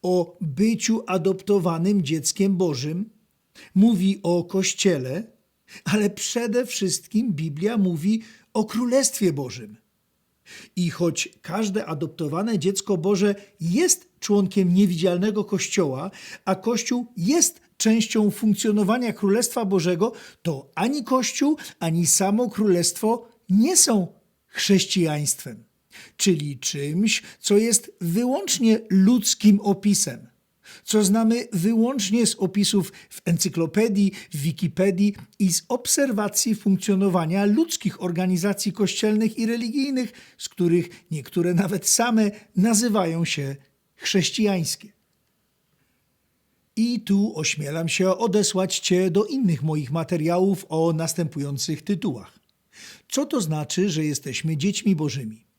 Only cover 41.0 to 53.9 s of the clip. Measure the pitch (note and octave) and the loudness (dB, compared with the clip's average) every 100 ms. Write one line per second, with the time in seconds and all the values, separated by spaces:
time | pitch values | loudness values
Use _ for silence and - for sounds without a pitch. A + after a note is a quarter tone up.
41 | _ D#3 - F#3 E3+ F3+ F#3+ G3 - - | _ -10 -6 -2 0 2 0 -2 0 0
42 | A#3+ A3 G#3 G#3 - - G#3+ G#3+ A#3+ G#3 | 2 2 2 -2 -6 0 4 4 2 2
43 | F3 E3 E3 - C#3 C#3 _ _ _ _ | 0 0 -2 -2 -6 -10 _ _ _ _
44 | - G3 D#3+ - G#3 F#3 D#3 - - _ | 0 0 0 0 0 0 -2 -6 -12 _
45 | _ _ _ _ _ _ _ _ _ _ | _ _ _ _ _ _ _ _ _ _
46 | _ _ _ _ _ _ _ - A#3 A#3+ | _ _ _ _ _ _ _ -2 -2 -2
47 | - G3 G#3+ D#3 D#3 - D3 D#3+ E3 - | 0 0 0 -2 -4 -4 -6 -4 -4 0
48 | F#3 F#3 A3+ G#3 G3 F#3 F#3 - - F3+ | 0 2 2 2 2 0 -2 -2 0 2
49 | F#3 F3+ A3 C4+ G#3+ D3 D3+ D#3 B2+ D#3+ | 2 2 0 0 0 0 -2 -4 -4 -4
50 | D#3+ F3 D#3 F3 F#3+ F#3+ - D#3+ E3 D#3 | -2 -2 0 2 2 0 -2 0 0 0
51 | D#3+ - E3 D3+ C#3+ C#3 - D3+ - F#3+ | -2 -4 -4 -4 -6 -6 -6 -6 -4 -2
52 | G3+ A#2+ - _ _ _ _ - - - | -2 -6 -12 _ _ _ _ -20 -20 -20
53 | _ - C#4+ C#4 E3 D#3 D3 - G3+ | _ -4 -2 -2 -2 -4 -4 -2 0